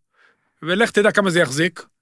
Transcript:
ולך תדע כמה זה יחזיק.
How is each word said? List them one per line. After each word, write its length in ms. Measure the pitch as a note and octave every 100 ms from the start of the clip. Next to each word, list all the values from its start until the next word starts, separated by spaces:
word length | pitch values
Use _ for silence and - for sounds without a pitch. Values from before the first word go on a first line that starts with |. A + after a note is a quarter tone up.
| _ _ _ _ _ _
ולך 280 | D#3 F#3+ A3+
תדע 200 | - G#3
כמה 200 | G#3 G3
זה 100 | E3+
יחזיק. 460 | D3+ C#3 F3 - - _